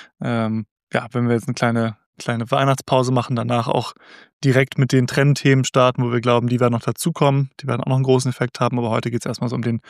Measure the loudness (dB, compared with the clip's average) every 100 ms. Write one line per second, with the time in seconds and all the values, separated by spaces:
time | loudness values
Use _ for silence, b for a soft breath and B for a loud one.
0 | B _ -4 -2 -2 -4 -8 _ _ -6
1 | -4 -2 0 0 -2 -2 -2 0 -2 -6
2 | _ -12 -6 -6 -2 0 2 0 0 0
3 | 2 0 -2 -4 -2 -2 0 -2 -4 B
4 | B B B _ 0 2 2 0 2 2
5 | 2 2 2 2 4 4 2 2 2 2
6 | 0 0 2 2 2 2 2 0 -4 -4
7 | -4 0 2 2 0 -6 -6 -4 -2 0
8 | 4 2 2 -4 -6 -2 -2 -2 -2 -2
9 | -4 -4 -6 -6 -6 -4 -4 -4 B